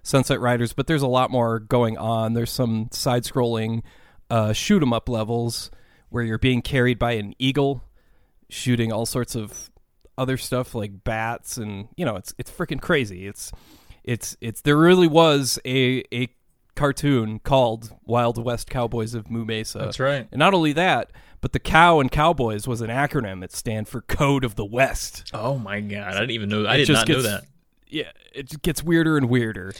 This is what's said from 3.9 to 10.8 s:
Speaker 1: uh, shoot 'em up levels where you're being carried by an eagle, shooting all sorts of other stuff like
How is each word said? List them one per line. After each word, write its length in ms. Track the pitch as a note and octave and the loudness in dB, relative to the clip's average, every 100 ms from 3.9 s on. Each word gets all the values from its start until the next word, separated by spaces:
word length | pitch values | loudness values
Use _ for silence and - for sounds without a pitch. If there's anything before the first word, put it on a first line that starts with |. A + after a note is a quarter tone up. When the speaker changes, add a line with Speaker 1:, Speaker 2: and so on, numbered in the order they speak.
| - - - _ | -20 -20 -20 _
Speaker 1:
uh, 240 | A#2 G#2+ | 0 2
shoot 300 | A2 - G3+ | 0 2 4
'em 100 | C3+ | 4
up 160 | A#2 - | 0 -2
levels 640 | A2+ A2 A#2+ A#2 - - - - _ _ | -4 -2 -2 -4 -6 -12 -18 -20 _ _
where 140 | A#2+ | -4
you're 140 | A#2 A2 | -2 2
being 240 | C3 B2 | 2 2
carried 380 | - C3+ B2 A#2 | 0 0 2 2
by 140 | A#2+ | -2
an 200 | A#2 G2+ - | -2 -6 -4
eagle, 440 | C3 C#3 C#3 C3 - _ _ _ _ _ _ | -2 0 0 -2 -12 _ _ _ _ _ _
shooting 420 | - B2 A#2+ A2+ | -6 0 0 0
all 140 | A2 A#2 | -2 -4
sorts 260 | B2+ A#2+ | -4 -4
of 380 | A#2+ G#2+ - - _ _ _ _ - | -6 -8 -14 -20 _ _ _ _ -6
other 200 | C3 C3 | -4 -4
stuff 380 | - B2+ B2+ | -2 -4 -4
like 280 | A#2 | -8